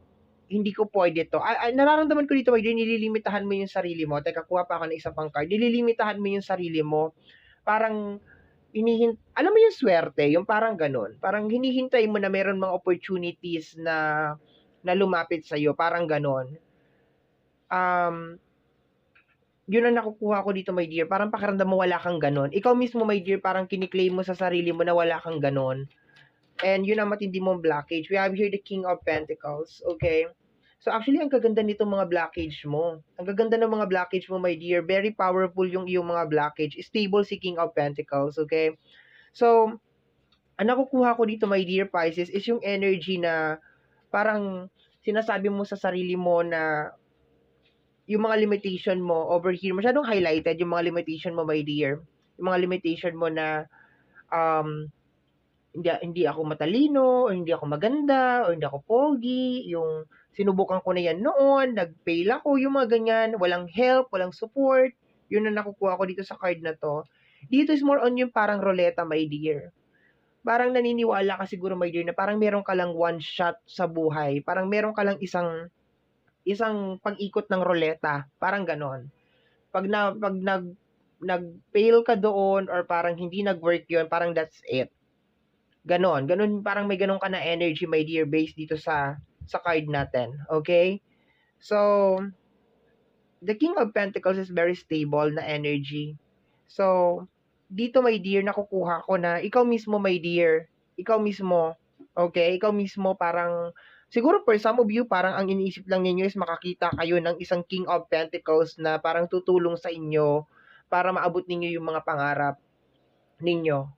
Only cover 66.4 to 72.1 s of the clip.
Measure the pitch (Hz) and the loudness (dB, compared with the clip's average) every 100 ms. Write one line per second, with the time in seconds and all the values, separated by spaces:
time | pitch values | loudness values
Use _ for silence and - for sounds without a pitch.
66.4 | 185 170 160 156 156 147 160 _ _ _ | -4 -2 -4 -6 -4 -6 -8 _ _ _
67.4 | - 254 302 302 277 277 240 247 254 233 | -2 2 4 2 4 4 2 2 0 2
68.4 | 208 202 196 185 175 170 170 156 156 147 | 0 2 0 2 2 0 -2 -2 -2 -2
69.4 | 156 147 175 - _ _ _ _ _ _ | -4 -4 -6 -18 _ _ _ _ _ _
70.4 | 240 233 247 254 240 240 233 202 196 185 | 0 2 2 2 2 2 0 2 0 -2
71.4 | 190 190 185 185 175 165 170 | -6 -6 -6 -2 -2 -2 -4